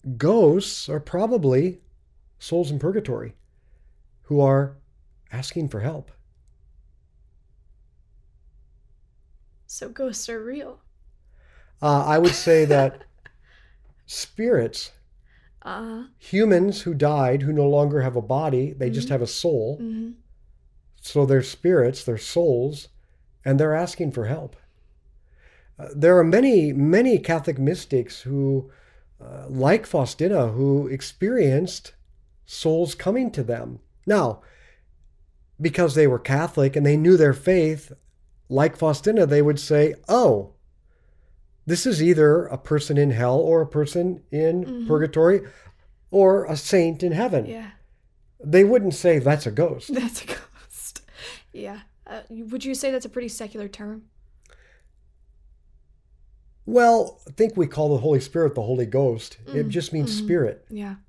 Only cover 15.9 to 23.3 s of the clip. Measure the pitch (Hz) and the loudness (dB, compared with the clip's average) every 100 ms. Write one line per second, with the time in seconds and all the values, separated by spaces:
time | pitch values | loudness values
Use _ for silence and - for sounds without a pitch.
15.9 | 226 254 _ - 190 220 175 196 196 175 | -14 -16 _ -6 0 2 2 0 -4 -8
16.9 | 147 147 147 131 139 139 151 143 143 147 | -2 -2 0 0 0 -2 0 2 2 0
17.9 | 147 131 120 107 135 156 127 143 143 123 | 0 -2 -4 -4 -4 -2 -2 -4 -6 -6
18.9 | 113 123 135 117 - - 135 110 147 233 | -6 -4 -4 -4 -4 -2 -2 -4 -8 -10
19.9 | 220 226 247 _ - _ _ _ _ _ | -10 -12 -14 _ -20 _ _ _ _ _
20.9 | _ - 147 135 135 123 - 175 175 123 | _ -6 0 2 2 0 -4 0 2 2
21.9 | 135 - 113 - 170 170 120 135 147 - | -2 -8 -8 -4 0 0 0 -2 -8 -18
22.9 | - _ _ _ | -20 _ _ _